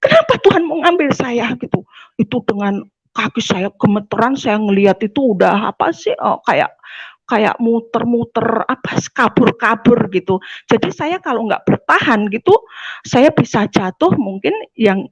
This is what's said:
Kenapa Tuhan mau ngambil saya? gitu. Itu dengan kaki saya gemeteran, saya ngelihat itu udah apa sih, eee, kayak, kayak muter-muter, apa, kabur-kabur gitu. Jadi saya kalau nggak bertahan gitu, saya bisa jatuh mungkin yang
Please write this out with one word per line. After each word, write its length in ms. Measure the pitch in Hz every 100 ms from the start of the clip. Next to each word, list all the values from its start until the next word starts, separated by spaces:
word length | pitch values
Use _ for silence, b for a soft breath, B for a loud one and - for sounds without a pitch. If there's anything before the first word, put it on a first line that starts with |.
Kenapa 300 | - 640 640 494
Tuhan 200 | - 381 330
mau 120 | 339
ngambil 280 | 320 349 294 -
saya? 360 | 262 240 233 247
gitu. 240 | 247 - - B B _
Itu 240 | 220 247
dengan 400 | - 202 202 202 - _ _ -
kaki 240 | 220 -
saya 280 | - 196 196 -
gemeteran, 560 | - 208 208 - 226 269
saya 240 | 262 214
ngelihat 400 | 214 196 202 185 220
itu 280 | 208 269 196
udah 360 | 185 202 214
apa 240 | - - 330
sih, 160 | -
eee, 260 | - - -
kayak, 280 | - 156 - _ B B B B _
kayak 240 | 233 214 -
muter-muter, 1040 | 226 233 226 233 226 240 233 - 226 220 -
apa, 320 | 262 - - - -
kabur-kabur 960 | 233 - 220 - 226 226 240 240 214
gitu. 260 | 185 175 190 B B _
Jadi 220 | 233 -
saya 260 | - 311 359
kalau 240 | 339 240 226
nggak 160 | -
bertahan 640 | - 202 _ 330 311 226 208
gitu, 240 | 208 - 403 - B B B -
saya 240 | 240 277
bisa 340 | 302 233 233 202
jatuh 420 | - 190 - 330 370
mungkin 320 | 208 190 - 427 - -
yang 320 | 220 196 247